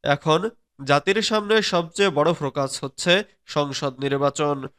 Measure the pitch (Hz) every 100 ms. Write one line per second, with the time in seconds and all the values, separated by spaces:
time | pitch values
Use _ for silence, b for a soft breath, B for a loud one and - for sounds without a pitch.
0 | - 143 165 156 214 - _ _ 139 143
1 | 185 202 208 214 208 220 - 175 165 -
2 | 202 143 151 160 143 147 135 - 139 -
3 | 180 185 208 b - 151 143 135 143 127
4 | 135 139 143 139 139 143 131